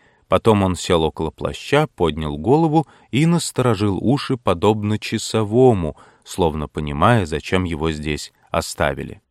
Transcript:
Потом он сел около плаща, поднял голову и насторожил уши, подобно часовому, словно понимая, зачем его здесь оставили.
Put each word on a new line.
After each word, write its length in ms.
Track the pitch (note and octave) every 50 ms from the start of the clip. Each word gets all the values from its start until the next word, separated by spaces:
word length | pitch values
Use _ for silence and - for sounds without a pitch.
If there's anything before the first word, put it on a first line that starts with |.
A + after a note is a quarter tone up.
| _ _ _ _ _
Потом 360 | _ F2+ F#2 - A2+ G#2+ G2+ F#2+
он 120 | F#2 F2+
сел 280 | - - - F2+ E2 D#2+
около 260 | D2+ - - D#2+ D2+
плаща, 580 | - - - D#2 D2 - - - C#3 D3 D#3
поднял 500 | - _ - F2 D#2+ D2+ D#2+ D#2 D2+ D2
голову 500 | D2+ D#2+ G#2+ C#3 D#3 E3 D#3 D3 E3 C#3+ - _ _ _ _
и 140 | - C3+ D#3+
насторожил 720 | E3+ E3+ D#3+ - - - - A#2+ B2 A2 F#2 G#2+ G#2 F#2+ -
уши, 360 | - G#2 C#3 C3+ - - C3
подобно 600 | A#2+ - G2 F2+ F2 G#2 G#2 A2 G#2+ G#2 G#2 G#2+
часовому, 1000 | G#2 - - A2+ G#2+ - - - A2 A2 G2+ A2 B2 C3 B2+ A2+ F#2 E2 D2 - - - - _ _ _
словно 440 | - - - F2+ D#2+ D2 D#2 D2
понимая, 580 | - - E2 D2+ D2 C#2+ D2 E2+ A2+ A#2+ A2+ F2+
зачем 380 | D2+ D#2 D2+ - - F2+ F#2 F#2
его 280 | E2+ E2 C#2+ D#2 E2
здесь 400 | D#2 D2+ D2 D2+ D2+ C#2+ - - _ _ _ _
оставили. 720 | - E2 D#2+ - - - E2 C#2+ C#2 C#2 C2+ C2+ - - _ _